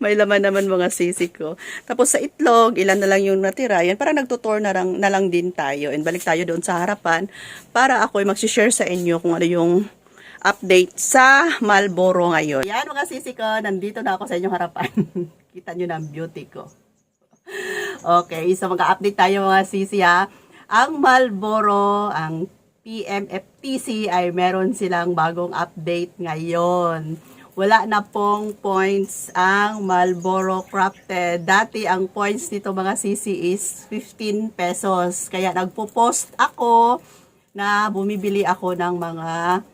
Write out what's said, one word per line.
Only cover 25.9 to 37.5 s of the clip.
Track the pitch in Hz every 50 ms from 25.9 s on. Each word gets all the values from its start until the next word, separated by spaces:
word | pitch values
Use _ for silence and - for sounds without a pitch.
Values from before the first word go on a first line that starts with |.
| 175 175 175 175 - -
ngayon. | 180 165 156 160 165 165 170 170 175 175 180 180 175 170 165 160 156 156 165 - - - - - - - _
Wala | 185 190 202 220 220 196
na | 220 220 208
pong | 208 - - 214 208 202 208 208 214 214 208
points | - - 202 190 190 190 190 196 196 196 196 - - - - -
ang | 180 185 190 196 202 208 208 220 214 202
Marlboro | 190 185 180 180 185 185 175 175 185 185 190 190 190 185 185 185
Crafted. | - - 196 185 196 190 - - - 190 180 175 175 170 175 165
Dati | 175 190 202 226 233 - 208 214
ang | 170 185 185 190 185
points | - 208 202 202 208 - - -
nito, | 214 202 202 202 196
mga | 190 190 196 196
sisi, | - - 196 202 208 - 214 190 - 170 175 185
is | 202 - - - - -
fifteen | - 214 214 - - - - 220 214 202 208 220 220
pesos. | - - 180 175 180 - - 196 190 180 175 175 185 - - -
Kaya | - 185 185 185 170
nagpo-post | 180 185 185 - - 214 208 - - - 311 330 - - - -
ako | - 247 - - - 247 233 233 233 233 233 254 247 - - - - _ _ _ _ _ _